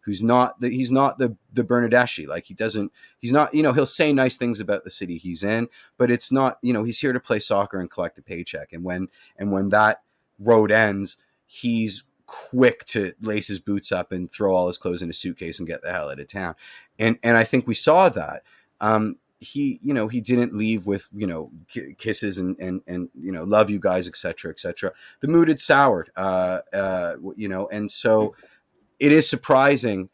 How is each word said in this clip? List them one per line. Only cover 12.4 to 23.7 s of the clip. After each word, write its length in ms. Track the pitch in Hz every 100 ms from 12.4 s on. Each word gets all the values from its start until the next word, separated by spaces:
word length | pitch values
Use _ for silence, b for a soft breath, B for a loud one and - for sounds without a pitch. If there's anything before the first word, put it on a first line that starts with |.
| - 127 123 - -
to 280 | 117 95 -
lace 280 | 110 107 -
his 120 | 98
boots 320 | - 101 -
up 200 | 92 87
and 180 | 92 90
throw 240 | - 101
all 120 | 92 90
his 120 | 87
clothes 240 | 92 87
in 80 | 85
a 40 |
suitcase 440 | - 90 85 85 82
and 100 | 82
get 140 | 80
the 100 | 78
hell 180 | 90 76
out 100 | 69
of 80 | 69
town. 260 | 101 90 80 B B B _
And, 200 | 113 113
and 140 | 117 117
I 80 |
think 220 | 113 127 120
we 80 |
saw 340 | 110 - 165 190
that. 320 | 107 73 73 b b b _
Um, 360 | 107 110 107 - _ _
he, 380 | - 143 143 104
you 100 | 127
know, 160 | 135 110
he 120 | 120
didn't 340 | 107 123 120
leave 320 | 104 110 113 92
with, 220 | 98 -
you 120 | 101 101
know, 240 | 82 73 78 _
ki-, 260 | - 69 -
kisses 400 | 113 104 104 92
and, 200 | 92 92
and, 220 | 92 92 -
and, 240 | 90 87 -
you 100 | 87
know, 140 | 87
"Love 240 | 87 104
you 100 | 104